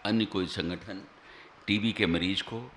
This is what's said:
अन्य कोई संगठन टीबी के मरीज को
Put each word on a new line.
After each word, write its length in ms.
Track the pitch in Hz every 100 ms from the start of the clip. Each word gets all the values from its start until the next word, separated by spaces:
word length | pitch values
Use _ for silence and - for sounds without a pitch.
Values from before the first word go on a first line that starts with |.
| 104
अन्य 200 | 110 104
कोई 220 | 95 90
संगठन 560 | 98 85 87 107 95 - - - - - - -
टीबी 240 | 104 110
के 140 | 104 92
मरीज 360 | 82 90 95
को 180 | - 113 123